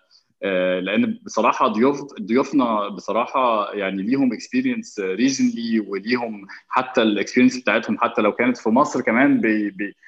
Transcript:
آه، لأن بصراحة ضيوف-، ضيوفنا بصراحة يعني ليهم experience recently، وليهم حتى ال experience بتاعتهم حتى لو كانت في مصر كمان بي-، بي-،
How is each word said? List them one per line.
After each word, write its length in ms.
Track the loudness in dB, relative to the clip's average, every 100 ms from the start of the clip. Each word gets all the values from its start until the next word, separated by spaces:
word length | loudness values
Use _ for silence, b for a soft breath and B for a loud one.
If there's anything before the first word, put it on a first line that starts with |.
| _ b b -8
آه، 360 | -2 0 0 0
لأن 400 | 0 0 0 -2 -6
بصراحة 420 | 0 2 2 0
ضيوف-، 540 | 2 2 2 -6 -10
ضيوفنا 680 | -2 0 2 2 2 0 -2
بصراحة 840 | -8 -4 -2 -2 0 0 0 -2
يعني 300 | -4 -4 -2
ليهم 260 | -2 0 0
experience 680 | -2 -4 -2 -2 -2 -6 -6
recently، 840 | -4 0 0 2 0 0 -2 -2 -2
وليهم 580 | -6 -2 -2 -4 -10 -14 B B
حتى 340 | -2 0 2
ال 240 | 2 2 0
experience 340 | 4 4 4
بتاعتهم 360 | 0 0 0 0
حتى 240 | 0 2
لو 100 | 0
كانت 260 | 2 0 0
في 120 | 0
مصر 320 | 2 2 0
كمان 400 | 0 2 4 4
بي-، 280 | 2 0 -2
بي-، 260 | -4 -8 -10